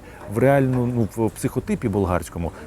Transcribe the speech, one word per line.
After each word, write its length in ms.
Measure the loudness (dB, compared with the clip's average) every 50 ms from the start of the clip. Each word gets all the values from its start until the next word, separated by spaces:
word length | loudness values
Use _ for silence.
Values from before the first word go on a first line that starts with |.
| -8 -10 -18 -18 -14 -6 0
в 40 | 4
реальному, 680 | 4 6 6 6 4 2 2 0 0 0 0 0 0 0 0 0
ну, 80 | -2
в 60 | -2
психотипі 580 | -2 -2 -6 -2 -2 -2 -2 -2 -4 -2 -2 0
болгарському, 640 | 2 2 2 2 2 0 0 -4 -6 -6 -6 -6 -6 -8 -16